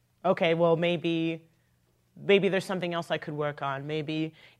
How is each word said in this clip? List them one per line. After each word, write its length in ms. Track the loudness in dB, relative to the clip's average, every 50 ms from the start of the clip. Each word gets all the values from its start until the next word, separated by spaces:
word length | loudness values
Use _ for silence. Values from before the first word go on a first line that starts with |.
| _ _ _ _ 0
Okay, 280 | 0 2 2 2 2 4
well, 220 | 4 4 4 4
maybe 680 | 4 2 0 0 0 -2 -2 -2 0 -2 -2 -4 -6 -10 _ _ _ _ _ _ _ _ _ _ _ _ _ -20 -4 2
maybe 240 | 4 4 6 4 4
there's 160 | 0 0 -2
something 280 | -2 -4 -4 -4 -4 -4
else 180 | -4 -4 -2
I 60 | -4
could 160 | -4 -4 -6 -4
work 280 | -4 -4 -4 -4 -4
on. 240 | -6 -6 -6 -6 -6
Maybe 460 | -6 -6 -4 -4 -4 -2 -2 -4 -4 -6 -12 -20 -20 _